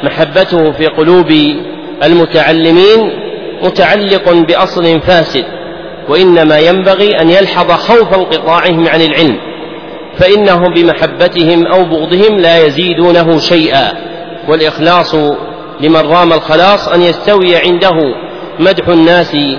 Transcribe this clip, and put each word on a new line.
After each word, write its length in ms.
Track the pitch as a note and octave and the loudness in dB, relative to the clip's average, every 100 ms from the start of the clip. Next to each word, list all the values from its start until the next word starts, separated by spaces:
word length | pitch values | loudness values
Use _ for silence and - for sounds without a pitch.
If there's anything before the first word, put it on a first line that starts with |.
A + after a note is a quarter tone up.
محبته 680 | C#3+ - D#3 D#3 F#3+ F3 D#3 | -6 -4 -2 0 0 2 0
في 140 | C#3+ D#3 | 0 -4
قلوب 480 | D3+ D#3 F3+ D#3 D#3 D3 C#3+ - - - - | 0 2 2 4 2 2 -2 -8 -12 -14 -4
المتعلمين 1300 | D3+ E3+ D#3+ D#3+ C#3+ E3 E3 E3 G3 A3 G#3+ - - - - - | 2 2 2 0 0 0 2 4 4 4 0 -6 -10 -12 -12 -6
متعلق 680 | F3+ - F3 G3+ G3+ F#3+ - | -6 0 0 0 0 0 2
بأصل 680 | E3+ E3 E3+ F#3 F3+ E3 D#3+ | 2 2 0 -2 0 0 0
فاسد، 460 | E3+ F3+ D#3 C3 A2+ - - - - - - | 2 0 0 -4 -6 -12 -14 -14 -16 -16 -4
وإنما 500 | D3+ F#3 E3+ D#3 D3+ | 2 4 4 4 4
ينبغي 600 | E3 F#3+ F#3 F#3+ G3+ - | 2 2 0 2 0 2
أن 80 | E3 | 2
يلحظ 420 | F3+ F#3+ - F3 | 2 2 -2 -2
خوف 420 | E3 - A#3 G3+ | -2 2 2 2
انقطاعهم 760 | F#3+ F3+ D#3+ D#3 E3 E3 E3 E3 | 0 -2 -4 -2 0 0 0 0
عن 140 | D#3 | 0
العلم، 380 | D#3+ D3 D#3+ G#2+ - - - - - - - - | 0 0 0 -2 -8 -14 -14 -16 -16 -18 -18 -2
فإنهم 560 | F#3 G3+ G3+ F3 F3+ | 2 2 2 2 0
بمحبتهم 920 | E3+ E3+ D3+ D#3+ C#3 F3 F3 D#3+ E3+ E3+ | 2 0 0 -4 0 -2 0 0 2 2
أو 160 | F#3 | 0
بغضهم 540 | E3+ D#3+ D#3+ F3 G#3+ G#3 | 0 -2 -2 2 2 2
لا 280 | E3 E3 D#3 | 2 4 2
يزيدونه 720 | C#3+ F3+ D#3+ F3 F3 E3 D#3+ | 0 -4 0 2 2 2 0
شيئا، 540 | D3+ F3 D#3 C3+ A#2 F2 - - - - - | 2 0 2 0 -2 -6 -12 -14 -16 -14 -4
والإخلاص 680 | D#3+ D#3 D3 D#3+ F3 E3 D#3+ D3 C#3+ - - - - | 0 0 0 0 2 0 -2 -2 -4 -8 -14 -16 -4
لمن 200 | D3 D#3+ | 0 2
رام 320 | D3 E3+ F3 | 2 2 2
الخلاص 540 | D#3+ - D#3 F#3 G3+ - | 0 0 0 2 0 0
أن 140 | E3+ | 0
يستوي 540 | F3 D#3+ - G#3 F3+ E3+ | 0 0 0 0 2 0
عنده 600 | D#3+ F3 F#3+ E3 D3 A2 - - - - | 0 0 0 0 -2 -4 -12 -14 -14 -2
مدح 280 | E3+ F#3 E3 | 0 0 0
الناس 500 | E3+ D#3+ F3 E3 D3 C#3+ | 2 4 2 0 -2 -4